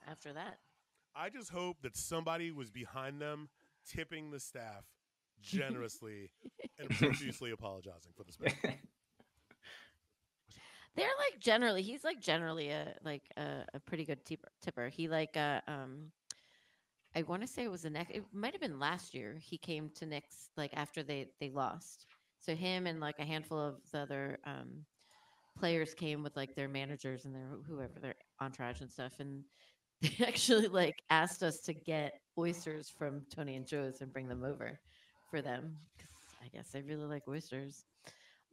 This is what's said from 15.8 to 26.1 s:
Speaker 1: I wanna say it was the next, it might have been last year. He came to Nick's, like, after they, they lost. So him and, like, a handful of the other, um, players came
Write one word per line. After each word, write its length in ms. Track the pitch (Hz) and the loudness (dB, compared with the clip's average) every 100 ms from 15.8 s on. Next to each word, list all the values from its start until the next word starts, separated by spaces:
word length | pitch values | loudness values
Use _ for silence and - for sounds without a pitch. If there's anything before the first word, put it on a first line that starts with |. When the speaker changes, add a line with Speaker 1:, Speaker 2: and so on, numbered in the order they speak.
| 131 135 156 - _ - _ _ _ _ _ _ _ 165 | -6 -8 -12 -16 _ -18 _ _ _ _ _ _ _ -2
Speaker 1:
I 60 | |
wanna 240 | 160 175 214 | 0 0 -2
say 160 | - | -2
it 60 | 240 | -2
was 120 | 180 | -2
the 80 | 160 | -4
next, 200 | 151 175 | -2 -2
it 140 | - 196 | -4 -6
might 180 | 196 226 | -4 -4
have 80 | 381 | -2
been 180 | 277 139 | -4 0
last 340 | 143 180 - | 2 0 -4
year. 240 | 127 104 156 | -8 -6 -8
He 160 | - 165 | -10 -10
came 320 | - 156 151 - | -4 -4 -4 -6
to 80 | 160 | -6
Nick's, 440 | 147 - - - - | -6 -6 -16 -12 -4
like, 160 | 143 | -4
after 280 | - 147 - | -2 -2 -4
they, 260 | 143 143 131 - | -2 -2 -4 -6
they 80 | 143 | -4
lost. 560 | 139 127 165 - - - - _ _ | 0 0 0 -10 -18 -20 -20 _ _
So 140 | - 160 | -2 0
him 300 | 185 185 180 | 2 2 2
and, 140 | 160 | 0
like, 180 | 151 147 | -2 -2
a 40 | |
handful 340 | 151 156 156 156 | -2 -2 0 0
of 180 | 147 135 - | 0 -2 -6
the 60 | 151 | -4
other, 380 | 143 139 139 - | -2 0 -2 -4
um, 400 | 143 135 127 127 151 _ - - - _ _ - | -6 -8 -8 -12 -14 _ -20 -20 -20 _ _ 0
players 360 | 175 165 160 | 4 4 2
came 280 | - 165 | 0 -2